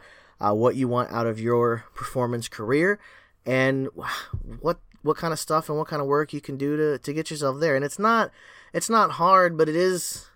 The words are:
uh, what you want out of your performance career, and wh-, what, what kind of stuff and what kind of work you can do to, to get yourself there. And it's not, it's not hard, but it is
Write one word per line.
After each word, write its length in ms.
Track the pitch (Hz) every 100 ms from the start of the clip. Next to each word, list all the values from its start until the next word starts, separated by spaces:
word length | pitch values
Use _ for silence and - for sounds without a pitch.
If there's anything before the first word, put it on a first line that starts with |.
| - - - -
uh, 140 | 104
what 240 | 107 120 131
you 120 | 131
want 220 | 120 123
out 160 | 117 117
of 140 | 110
your 440 | 113 120 120 117 -
performance 540 | - - 131 120 120 117
career, 520 | - 110 143 175 202 - - _ _ -
and 420 | 131 131 135 135 -
wh-, 680 | - - - - - 113
what, 180 | 147 170 - -
what 140 | 143 151
kind 160 | 170
of 60 | 156
stuff 300 | - 156 156
and 100 | 151
what 80 | 156
kind 160 | 151
of 60 | 139
work 240 | 143 151
you 80 | 147
can 160 | - 135
do 200 | 139 151
to, 220 | 151 135
to 140 | -
get 180 | 151 156
yourself 300 | 156 143 135
there. 160 | 160 135
And 80 |
it's 140 | 143 -
not, 320 | 214 226 202 - - - -
it's 160 | 175 -
not 220 | 226 190
hard, 440 | 143 170 190 180 160
but 120 | 156
it 80 | 156
is 520 | 185 180 - - -